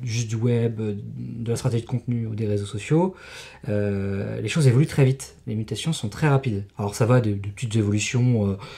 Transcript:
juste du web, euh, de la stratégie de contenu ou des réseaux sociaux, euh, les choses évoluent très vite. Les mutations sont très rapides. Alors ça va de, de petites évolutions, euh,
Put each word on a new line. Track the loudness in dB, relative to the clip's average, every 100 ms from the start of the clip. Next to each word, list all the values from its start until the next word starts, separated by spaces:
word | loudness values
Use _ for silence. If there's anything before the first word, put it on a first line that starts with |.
juste | -4 -4 -2
du | 0
web, | 2 2 2 0
euh, | -4 -4 -8 -10
de | -10 -6 -4
la | -2
stratégie | 0 0
de | -2
contenu | -4 -2 -2 -2
ou |
des | -2 0
réseaux | 0
sociaux, | -2 -6 0 2 2 -2 -14 -18 -18 -12 -4
euh, | 0 0 0 -2 -4 -4 -4
les | -2
choses | 4 6
évoluent | 6 4
très | 4
vite. | 4 2 -6 -14 -6
Les |
mutations | -4 -4 -4 -4
sont | -4 -4
très | -2 2
rapides. | 2 2 -4 -6 -6
Alors | -4
ça | 0
va | 4 4
de, | 4
de | 0 -4
petites | -6 -2 0
évolutions, | 2 2 0 2 4 4 2
euh, | -2 -6